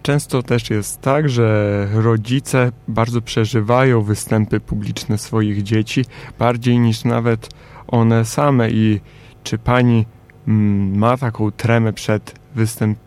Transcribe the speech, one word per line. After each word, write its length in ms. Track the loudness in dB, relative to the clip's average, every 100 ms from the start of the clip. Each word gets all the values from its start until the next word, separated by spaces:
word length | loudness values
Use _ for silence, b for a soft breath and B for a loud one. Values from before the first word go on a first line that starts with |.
często 420 | -2 -2 -2 -4
też 260 | 0 -2 -2
jest 320 | -4 -4 -6
tak, 280 | -2 0 0
że 580 | 2 2 2 0 0 0
rodzice 760 | 0 2 0 0 -4 0 0 0 -2 -6
bardzo 340 | -2 -2 -2
przeżywają 800 | -4 -2 0 0 2 2 4 2
występy 580 | 0 -2 0 0 0 -2
publiczne 580 | -4 -6 -6 -6 -4 -6
swoich 460 | -2 -2 0 -2
dzieci, 420 | 0 0 0 -2 -4 B B -2
bardziej 400 | -2 0 0 2
niż 260 | 2 0 -2
nawet 440 | 0 0 -2 -4 B B B -2
one 380 | 2 4 2 0
same. 440 | 0 2 2 2
I 300 | 2 2 0 B B B -18
czy 140 | -8 -4
pani, 480 | 0 2 4 2 0 -6 -20 -10 -2
mm, 500 | 2 2 0 0 2
ma 200 | 2 2
taką 340 | -2 -2 -4
tremę 420 | -2 0 2 2
przed 400 | -2 -2 -4 -4 -18 -10 -4
występ-, 400 | -4 0 -2 -2